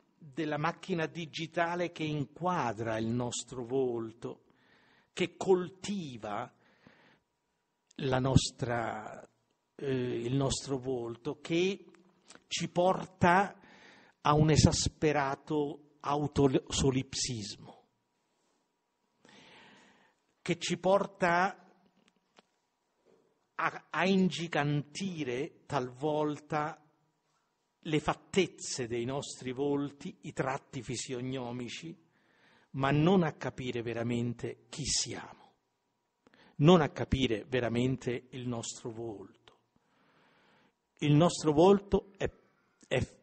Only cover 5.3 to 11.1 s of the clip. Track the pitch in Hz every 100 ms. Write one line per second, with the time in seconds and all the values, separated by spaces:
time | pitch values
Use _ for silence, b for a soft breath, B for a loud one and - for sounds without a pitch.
5.3 | - 185 185 170 - - 202 151 120 107
6.3 | 104 123 - b b b b b b _
7.3 | _ _ _ _ _ _ - 143 127 131
8.3 | 131 - - 120 120 113 107 107 - -
9.3 | _ _ _ _ - 143 131 123 117 117
10.3 | 135 135 - - 135 127 123 117